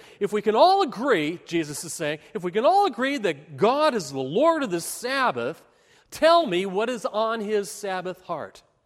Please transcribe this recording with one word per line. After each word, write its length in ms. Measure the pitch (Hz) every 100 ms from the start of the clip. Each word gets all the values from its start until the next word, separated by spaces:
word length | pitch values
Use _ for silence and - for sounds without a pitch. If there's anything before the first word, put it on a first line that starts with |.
| - -
If 140 | 196
we 100 | 208
can 140 | 214 220
all 260 | 339 392
agree, 560 | 320 190 269 190 147 175 -
Jesus 380 | 175 151 143
is 80 | 165
saying, 260 | - 147 151 -
if 80 | 214
we 80 | 180
can 160 | 190 277
all 200 | 392 392
agree 300 | 233 269 277
that 400 | 196 143 147 135
God 380 | 208 277 311
is 160 | 240 143
the 80 | 139
Lord 460 | 131 180 330 320
of 80 | 254
the 80 | 170
Sabbath, 840 | - - 240 269 247 123 120 170 _ _ _ _ _
tell 340 | - 311 339
me 220 | 277 175 196
what 240 | 185 226
is 160 | 240 240
on 340 | 208 226 226
his 300 | 208 214 196
Sabbath 500 | - 202 185 175 180
heart 420 | - 160 98 - _ _